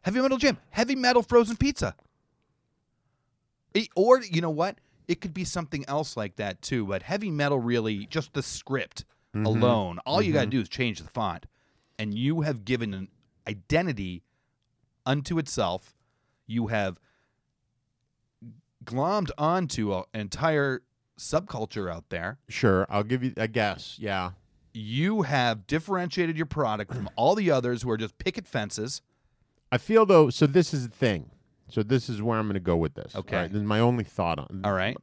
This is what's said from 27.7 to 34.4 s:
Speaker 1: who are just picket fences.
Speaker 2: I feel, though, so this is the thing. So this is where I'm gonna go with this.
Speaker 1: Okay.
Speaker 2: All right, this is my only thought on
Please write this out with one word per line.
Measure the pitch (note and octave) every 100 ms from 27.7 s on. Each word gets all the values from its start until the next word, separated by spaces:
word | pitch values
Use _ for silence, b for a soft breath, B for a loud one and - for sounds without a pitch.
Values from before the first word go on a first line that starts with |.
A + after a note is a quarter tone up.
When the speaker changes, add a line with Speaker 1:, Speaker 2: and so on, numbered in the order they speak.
| A#2+
Speaker 1:
who | B2
are | A2
just | A2 _
picket | - F#3 G3
fences. | B2 G#2 - A2 - _ _ _ _ _ _ _
Speaker 2:
I | B2+
feel, | - A3 G#3+
though, | F#3 D3+
so | - D3+
this | D3 E3+
is | D3 B2
the |
thing. | - B2+ F#2 C2+ - _ _ -
So | -
this | G#2 C3 A#2+
is | A2
where | A2 A2+
I'm | G#2+
gonna | G2+
go | F2+ E2+
with | D#2+
this. | - - -
Speaker 1:
Okay. | F#2
Speaker 2:
All | F#2+
right, | F2
this | G2+
is | G#2
my | G#2
only | A#2+ B2
thought | G#2 - F2
on | D#2